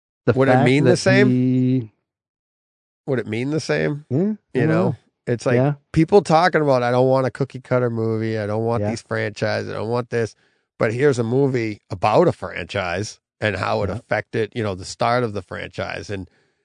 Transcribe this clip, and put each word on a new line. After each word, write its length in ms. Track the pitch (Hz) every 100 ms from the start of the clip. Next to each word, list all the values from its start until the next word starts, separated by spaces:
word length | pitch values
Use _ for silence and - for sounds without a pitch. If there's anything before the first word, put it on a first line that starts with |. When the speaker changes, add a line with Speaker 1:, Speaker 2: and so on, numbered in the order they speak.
| _ _ -
Speaker 1:
the 60 |
Speaker 2:
Would 160 | 120 135
it 40 |
Speaker 1:
fact 100 | 127
Speaker 2:
mean 180 | 123 135
the 60 | 131
Speaker 1:
that 60 | 117
Speaker 2:
same? 320 | - 127 127
Speaker 1:
he 640 | 127 127 123 127 131 110 _ _ _ _ _ _ _ _ _ _ _ -
Speaker 2:
Would 120 | 127
it 80 | 104
mean 240 | 110 131
the 100 | 151
same? 440 | - 151 156 143 151
Speaker 1:
Yeah, 100 | 127
Speaker 2:
You 160 | 196 214 _
Speaker 1:
I 40 | 131
don't 80 | 117
Speaker 2:
know? 200 | - 185
Speaker 1:
know. 60 | - _ _ -
Speaker 2:
It's 200 | 117 139
like 80 | 123
Speaker 1:
Yeah. 180 | 135 147 _
Speaker 2:
people 300 | - 160 202
talking 380 | - 160 180 165
about, 220 | 147 127
"I 80 | 120
don't 180 | 123 131
want 180 | 131 131
a 40 |
cookie 300 | - 135 131
cutter 300 | - 127 123
movie. 480 | 113 113 110 113 110
I 80 | 104
don't 180 | 107
want 180 | 113 117
Speaker 1:
Yeah. 80 | 104
Speaker 2:
these 120 | 113
franchises. 680 | - 113 110 104 107 107 104
I 40 |
don't 140 | 101 104
want 220 | 120 120
this." 240 | 120 113 - _ _ _ -
But 140 | 120
here's 260 | 120 147 123
a 60 |
movie 560 | 113 127 139 131 110 104 -
about 360 | 98 107 113 175
a 40 |
franchise 880 | - 92 87 87 - 90 87 107 - _ -
and 160 | 110 95
how 260 | 107 110
it 60 | 101
Speaker 1:
Yeah. 60 | 107
Speaker 2:
affected, 560 | - 110 - 113 110
you 80 | 120
know, 120 | 107
the 100 | 92
start 380 | 92 - 117 123
of 100 | 120
the 100 | 101
franchise. 680 | 92 95 90 - 92 87 95
And, 180 | 101 92 _ _ _